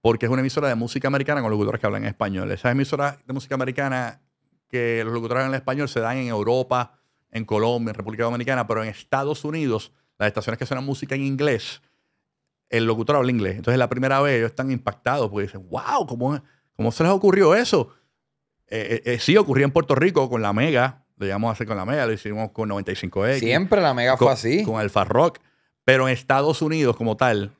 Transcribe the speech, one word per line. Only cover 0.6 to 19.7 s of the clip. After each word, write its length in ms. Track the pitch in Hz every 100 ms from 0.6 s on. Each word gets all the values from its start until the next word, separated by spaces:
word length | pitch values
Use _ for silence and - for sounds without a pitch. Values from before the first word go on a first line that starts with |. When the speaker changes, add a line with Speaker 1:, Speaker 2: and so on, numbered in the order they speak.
| 143
Speaker 1:
de 80 | 117
música 320 | 117 135 135
americana 340 | 139 139 147
con 80 | 113
locutores 300 | 107 104 110
que 60 | 107
hablan 160 | 104
en 40 | 107
español. 420 | 98 104 95 98
Esas 180 | 95 127
emisoras 480 | 127 139 147 143 139 -
de 60 |
música 240 | 135 - 135
americana 640 | 127 131 139 127 120 - _ _ _ _ _
que 340 | 123 117 117
los 80 | 113
locutores 280 | 117 113 123
hablan 120 | 135
en 40 | 135
español 280 | 135 135 143
se 100 | -
dan 180 | 113 127
en 100 | 127
Europa, 680 | 110 104 123 127 127 120 _ _ _ _
en 120 | 113
Colombia, 460 | 110 107 113 120 117
en 60 | 104
República 260 | 101 107
Dominicana, 460 | 117 120 120 131 110
pero 160 | 110
en 40 | 110
Estados 560 | 104 - 135 139 147
Unidos, 480 | 151 160 147 110 - _ _ _
las 120 | 107
estaciones 300 | 104 107 113
que 80 | 127
suenan 180 | 131
música 320 | 139 135 139 135
en 60 |
inglés, 580 | 139 135 147 117 - - _ _ _ _ _ _ _ _ _
el 140 | 117 113
locutor 300 | 110 113 147
habla 160 | 127
inglés. 240 | 123 95 98
Entonces, 220 | - 127
la 100 | 123
primera 320 | 120 131 135
vez 160 | 143 127
ellos 140 | 117
están 200 | - 135
impactados 580 | 127 - 104 - 143 113
porque 180 | 104 98
dicen, 200 | 98 92
"Wow, 380 | 80 - 285 165
¿cómo, 340 | 120 127 143 - _ _ _
cómo 160 | 110
se 100 | -
les 80 | 165
ocurrió 400 | 196 202 190 175 190
eso?". 360 | 247 190 117 _ _ _ _ _ _ _ _
Eh, 340 | 110 110 113
eh, 80 | -
eh, 40 | 120
sí, 160 | - 190
ocurrió 280 | 196 135
en 60 | 139